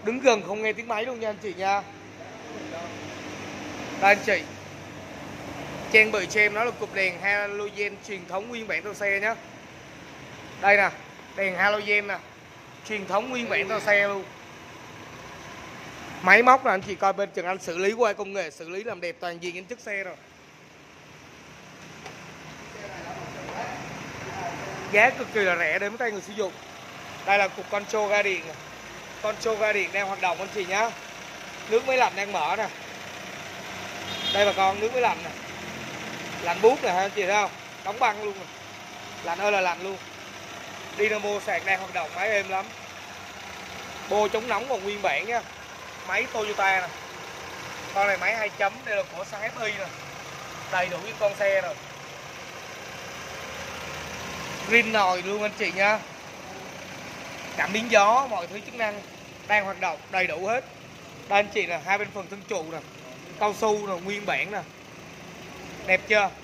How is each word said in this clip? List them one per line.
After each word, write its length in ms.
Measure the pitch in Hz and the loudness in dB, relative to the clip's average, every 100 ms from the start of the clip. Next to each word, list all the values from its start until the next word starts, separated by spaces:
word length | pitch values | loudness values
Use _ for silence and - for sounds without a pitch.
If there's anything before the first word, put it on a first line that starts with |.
Đứng 160 | 202 254 | -2 4
gần 220 | 262 214 170 | 6 6 2
không 160 | 208 | -2
nghe 100 | 220 | 0
tiếng 160 | 214 233 | -2 -2
máy 160 | 214 | -2
luôn 160 | 247 240 | -2 -2
nha 80 | 220 | -4
anh 80 | 202 | -4
chị 120 | 214 | -6
nha. 280 | 175 190 202 - - - - - - - - - - - - - - - - - - - - - - | -2 2 2 0 -14 -16 -14 -14 -12 -12 -10 -8 -8 -8 -10 -10 -10 -10 -10 -8 -8 -8 -8 -8 4
Đây 140 | 196 | 6
anh 40 | 202 - | 6 6
chị. 160 | 180 151 - - - - - - - - - - - - - - | 2 0 -12 -14 -14 -14 -14 -12 -12 -12 -10 -10 -10 -8 -8 6
Trang 200 | 220 214 | 8 8
bị 140 | 214 180 | 4 2
cho 100 | 214 | 4
em 140 | 208 | 4
nó 100 | 208 | 4
là 60 | 240 | 0
cụp 240 | - 208 | -2 -4
đèn 260 | 196 185 170 | 0 0 0
halogen 760 | 196 202 202 202 208 196 208 196 - | 0 0 0 -4 -6 -2 -4 -4 -10
truyền 180 | 190 170 | -10 -6
thống 200 | 180 226 | -6 -4
nguyên 200 | 240 214 | -8 -4
bản 140 | 160 | -4
theo 120 | 196 | -4
xe 260 | 190 202 196 | -2 0 2
nhá. 140 | 214 226 - - - - - - - - - - - - | 0 -2 -8 -16 -16 -16 -16 -16 -16 -16 -14 -14 -14 2
Đây 160 | 196 202 | 8 8
nè, 140 | 185 - - - - - | 6 2 -16 -18 -12 -2
đèn 180 | 196 | 0
halogen 520 | 175 202 208 202 208 202 | 4 4 4 4 2 2
nè. 120 | 180 - - - - - - - | -6 -8 -20 -20 -20 -18 -16 -6
Truyền 180 | 214 185 | -4 2
thống 240 | 196 254 | 0 2
nguyên 180 | 254 226 | -2 0
bản 200 | 160 190 | 0 2
theo 120 | 214 | 0
xe 280 | 208 202 202 | 6 6 6
luôn. 160 | 196 180 - - - - - - - - - - - - - - - - - - - | 0 -4 -14 -18 -18 -16 -16 -16 -16 -14 -14 -14 -14 -14 -14 -14 -14 -14 -12 -12 0
Máy 200 | 185 208 | 10 10
móc 240 | 247 262 262 | 12 10 8
là 80 | |
anh 80 | 190 | 2
chị 120 | 196 | 0
coi 180 | 180 196 | 2 2
bên 160 | 190 202 | 2 0
Trần 120 | 196 175 | 0 -2
Anh 120 | 190 | -4
xử 200 | 180 170 | -4 2
lý 140 | 196 | 2
qua 200 | 226 226 | 6 4
công 200 | 202 196 | 4 -4
nghệ, 180 | 196 156 | -2 -4
xử 180 | - 165 | -8 -8
lý 160 | 190 | -6
làm 160 | 226 185 | -6 -6
đẹp 160 | 175 165 | -6 -6
toàn 220 | 175 170 | -8 -6
diện 120 | 175 | -6
trên 100 | 175 | -6
chiếc 160 | 185 240 | -10 -10
xe 240 | 226 202 | -6 -6
rồi. 100 | 190 151 - - - - - - - - - - - - - - - - - - - - - - - - - - 151 175 160 - - - - - 240 - - - - - 190 190 196 - - - 185 | -6 -10 -18 -20 -20 -20 -20 -20 -20 -20 -20 -20 -20 -20 -20 -18 -18 -18 -16 -14 -14 -14 -16 -16 -14 -14 -14 -12 -12 -10 -8 -8 -8 -8 -8 -6 -6 -6 -8 -10 -10 -8 -8 -6 -6 -4 -6 -6 4
Giá 180 | 202 240 | 8 8
cực 180 | 262 233 | 6 -2
kỳ 60 | 220 | 2
là 160 | 190 170 | 4 4
rẻ 220 | 165 180 | 2 2
đến 120 | 202 | 0
với 80 | 233 | -2
tay 140 | 240 | -2
người 80 | 208 | -2
sử 120 | 185 | -6
dụng. 200 | 208 185 - - - - - - - 190 | -4 -4 -4 -14 -14 -14 -14 -12 -6 4
Đây 120 | 202 | 6
là 100 | 190 | 4
cục 220 | - - | 0 -4
control 400 | 202 202 220 208 | -4 0 0 4
ga 120 | 208 | 4
điện 180 | 202 180 160 | 4 0 -4
nè. 60 | 151 - - - - - - | -10 -12 -14 -14 -14 -12 -4
Control 360 | 214 214 226 214 | -4 0 0 4
ga 140 | 214 | 4
điện 180 | 202 170 | 4 2
đang 140 | 190 196 | 0 0
hoạt 140 | 190 | 0
động 180 | 180 165 | 0 0
anh 100 | 196 | -2
chị 120 | - 180 | -4 0
nhá. 240 | 196 226 - - - - - - - - | 2 2 -2 -12 -12 -12 -12 -12 -12 2
Nước 160 | 226 254 | 4 6
máy 100 | 254 | 4
lạnh 160 | 214 180 | 4 4
đang 160 | 202 | -2
mở 220 | 190 151 202 | 0 2 2
nè. 100 | 196 - - - - - - - - - - - - - - - - | 0 -4 -12 -12 -12 -12 -10 -10 -10 -10 -10 -10 -8 -8 -8 -4 2
Đây 120 | 196 202 | 6 6
bà 60 | |
con, 280 | 185 190 202 | 8 4 4
nước 120 | 220 | 2
máy 80 | 254 | 4
lạnh 180 | 226 165 | 4 2
nè. 60 | 165 - - - - - - - - - - - | -4 -10 -10 -10 -8 -8 -8 -8 -8 -8 -8 -2
Lạnh 160 | 170 180 | 0 8
buốt 200 | 220 285 | 8 8
nè, 60 | 233 | 4
anh 220 | 180 196 | 4 2
chị 80 | 202 | 2
thấy 120 | 185 | 2
không? 160 | 208 196 - - - | 4 2 -2 -14 -8
Đóng 140 | 190 220 | -6 2
băng 260 | 247 208 | 2 2
luôn 100 | 208 190 | -4 -6
nè. 60 | 170 - - - - - - - | -12 -14 -14 -14 -14 -12 -12 -8
Lạnh 140 | 175 170 | -4 0
ơi 140 | 208 | 4
là 80 | 202 | 6
lạnh 220 | 180 170 | 4 0
luôn. 140 | 190 185 - - - - - - - - - - | -4 -6 -10 -12 -12 -12 -12 -12 -12 -12 -10 2
Dynamo 420 | 208 214 208 208 208 | 2 4 2 0 0
sạc 200 | 185 190 | 0 2
đang 120 | 190 | 0
hoạt 160 | 190 | 0
động, 160 | 180 156 165 | -4 -4 0
máy 140 | 208 | 2
êm 180 | 208 190 | 2 2
lắm. 160 | 190 196 - - - - - - - - - - - - - - | -2 -4 -10 -14 -14 -12 -12 -12 -12 -12 -12 -10 -10 -10 -10 2
Bô 200 | 202 208 | 4 4
chống 200 | 220 240 | 2 0
nóng 200 | 208 262 | 0 0
còn 160 | 233 | 0
nguyên 180 | 196 202 | 0 0
bản 240 | 190 143 196 | 2 2 0
nha. 160 | 233 - - - - - - - | -2 -4 -14 -14 -14 -14 -12 -2
Máy 180 | 196 254 | 0 0
Toyota 480 | 233 214 202 196 190 | -2 0 4 4 4
nè. 80 | 175 - - - - - - - - - - | 0 -8 -12 -12 -12 -12 -12 -10 -10 -10 -2
Con 120 | 196 202 | 2 4
này 100 | 185 | 4
máy 200 | 180 226 | 2 0
hai 120 | 214 | -2
chấm, 240 | - 196 226 | 2 0 0
đây 120 | 226 202 | -2 -2
là 60 | 180 165 | -2 -6
của 80 | |
xăng 180 | 196 208 | -8 -4
F 220 | 220 247 220 | -6 -2 -2
I 60 | 202 | -2
nè. 80 | 175 - - - - - - - - | -6 -8 -12 -12 -12 -10 -10 -10 -2
Đầy 160 | 185 180 | 0 2
đủ 80 | 170 | -2
với 160 | 202 - | -6 2
con 140 | 208 | 2
xe 260 | 202 196 190 | 4 4 4
rồi. 140 | 175 147 - - - - - - - - - - - - - - - - - - - - - - - - - - - - - | 2 -6 -10 -14 -12 -12 -12 -12 -12 -12 -12 -12 -12 -12 -10 -10 -10 -10 -8 -8 -8 -8 -8 -8 -8 -8 -8 -6 -6 -6 6
Rin 220 | 233 220 | 6 6
nồi 300 | 220 190 185 | 4 6 4
luôn 200 | 185 208 | 0 0
anh 100 | 208 202 | -2 0
chị 140 | 196 | -2
nha. 260 | 180 202 214 - - - - - - - - - - - - - - - - | 4 4 4 -2 -14 -14 -14 -12 -12 -12 -12 -12 -12 -12 -12 -12 -10 -8 -2
Cảm 160 | 151 | 0
biến 180 | 214 233 | 0 6
gió, 360 | 220 202 247 269 | 8 10 6 4
mọi 160 | 202 170 | -2 -4
thứ 140 | 202 | -8
chức 140 | - | -10
năng 260 | 247 214 208 180 - - - - | -4 -2 -4 -12 -16 -16 -14 2
đang 160 | 208 | 4
hoạt 160 | 196 180 | 4 -2
động 180 | 185 156 - | -2 -2 -2
đầy 160 | 185 180 | 0 0
đủ 200 | 156 190 | 0 0
hết. 180 | 240 - - - - - - - | 0 -2 -16 -18 -18 -16 -16 4
Đây 100 | 202 | 4
anh 100 | 202 | 4
chị 120 | 214 170 | 0 0
nè, 140 | 170 | -2
hai 140 | 160 202 | 2 0
bên 100 | 202 | 0
phần 120 | 202 170 | -6 -8
thân 100 | 202 190 | -12 -4
trụ 160 | 196 160 | -4 -4
nè, 60 | 160 - - - - - - | -8 -10 -16 -16 -14 -14 0
cao 140 | 208 | 0
su 320 | 196 220 208 202 | 4 4 4 0
nè, 80 | 180 | -4
nguyên 220 | 185 208 196 | -4 -4 0
bản 240 | 143 165 | 0 0
nè. 100 | 208 156 - - - - - - - - - - - - | -4 -6 -16 -18 -16 -16 -16 -16 -14 -14 -14 -12 -8 2
Đẹp 140 | 185 - | 2 6
chưa? 220 | 214 190 - | 4 4 0